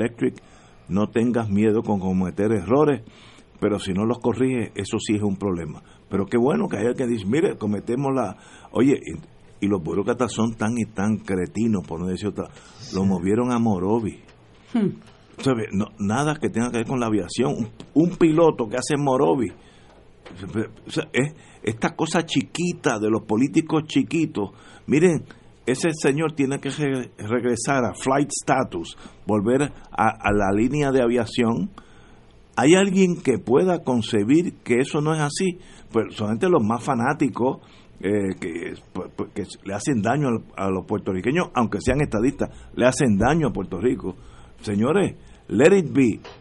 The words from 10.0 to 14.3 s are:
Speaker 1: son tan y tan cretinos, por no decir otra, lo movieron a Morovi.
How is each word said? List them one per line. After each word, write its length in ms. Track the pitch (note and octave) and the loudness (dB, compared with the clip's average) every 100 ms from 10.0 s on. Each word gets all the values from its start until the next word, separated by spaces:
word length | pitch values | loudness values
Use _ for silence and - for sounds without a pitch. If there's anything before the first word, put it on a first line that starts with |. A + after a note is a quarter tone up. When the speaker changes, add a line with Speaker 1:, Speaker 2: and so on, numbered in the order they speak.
| G2+ A#2 A#2 | -2 -2 -2
Speaker 1:
son 220 | - A2+ | -2 -4
tan 180 | A2 A2 A#2+ | -2 -4 -2
y 80 | |
tan 340 | G#2+ - G#2 G#2 | -6 -4 -2 -2
cretinos, 680 | - F#2+ F2 G#2 A#2 G2+ D2+ | -2 -4 -2 -2 0 0 -4
por 140 | E2 | -6
no 60 | F#2 | -6
decir 220 | F#2 G2+ | -4 -6
otra, 200 | F#2+ D#2+ - - - - | -6 -10 -12 -20 -20 -8
lo 100 | F#2 | -2
movieron 480 | F#2+ F#2 F#2 A2 B2 | 0 0 2 2 2
a 60 | A#2+ | 0
Morovi. 600 | A#2 F#2 F#2 A#2 G#2 - - | 2 0 0 0 -2 -8 -18